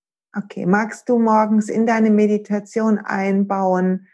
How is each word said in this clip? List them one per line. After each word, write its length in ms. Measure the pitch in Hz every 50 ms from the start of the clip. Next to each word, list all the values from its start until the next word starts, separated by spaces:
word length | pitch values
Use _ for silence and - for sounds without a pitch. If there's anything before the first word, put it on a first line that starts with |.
| _ _ _ _ _ _ -
Okay, 300 | 208 - - - - 190
magst 420 | 175 196 208 226 214 - - - -
du 100 | 247 233
morgens 500 | 226 220 220 214 220 208 220 214 214 214
in 180 | - 214 233
deine 240 | 240 226 226 220 220
Meditation 880 | 208 208 214 208 208 208 208 - 208 208 208 - - 226 220 220 214 202
einbauen, 1080 | 208 - - 196 190 196 196 196 202 202 196 196 190 185 185 185 185 185 185 185 - _